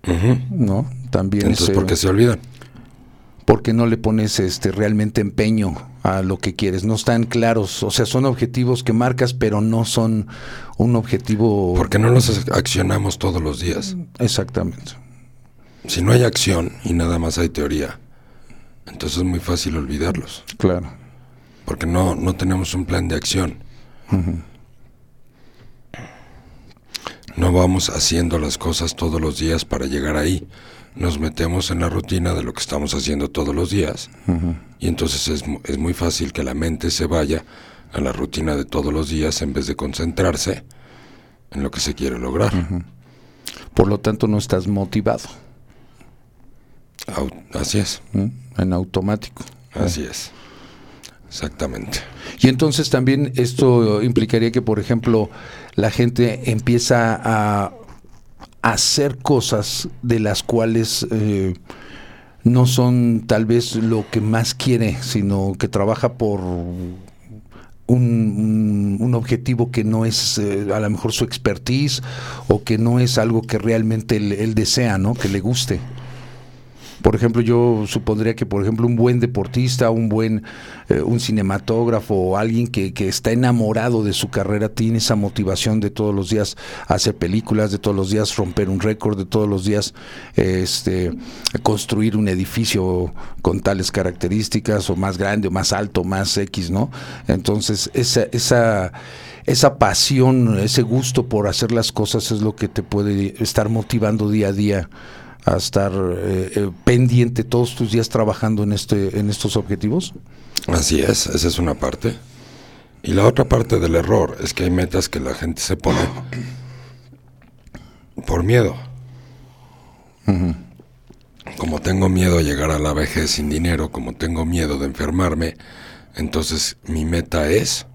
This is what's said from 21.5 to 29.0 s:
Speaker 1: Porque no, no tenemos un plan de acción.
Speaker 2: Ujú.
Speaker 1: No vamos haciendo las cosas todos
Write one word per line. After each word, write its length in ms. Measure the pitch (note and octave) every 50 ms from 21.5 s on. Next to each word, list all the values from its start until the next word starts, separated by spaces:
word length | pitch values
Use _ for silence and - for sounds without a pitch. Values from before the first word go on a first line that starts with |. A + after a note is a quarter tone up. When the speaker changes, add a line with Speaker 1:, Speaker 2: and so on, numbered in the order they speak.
| - - - - -
Speaker 1:
Porque 140 | - E2
no, 260 | E2 E2+ F2+ F#2+ F#2 F2
no 220 | - - F#2 F#2
tenemos 400 | - F#2 F#2+ F#2 F#2 F2+ - -
un 100 | F#2 F2
plan 220 | E2+ - F2+ F2
de 80 | E2+ D#2+
acción. 400 | D2 - - - F#2+ F2+ D2+ - - - - - - - - - - - -
Speaker 2:
Ujú. 320 | - F#2+ E2+ F#2 F2 E2 D#2 - - - - - - - - - - - - - - - - - _ _ - - - - - - - - - - - - - - - - - - - - - - - - - - - _ _ - - - - - - - - - -
Speaker 1:
No 160 | E2+ F2 F2+
vamos 380 | F2 F2+ F#2 F2+ F#2 F#2 - -
haciendo 480 | - D2+ - - E2 E2+ E2+ E2 E2
las 220 | E2 D2+ C#2+ - -
cosas 360 | - F2 D#2 - E2+ D#2+ -
todos 240 | -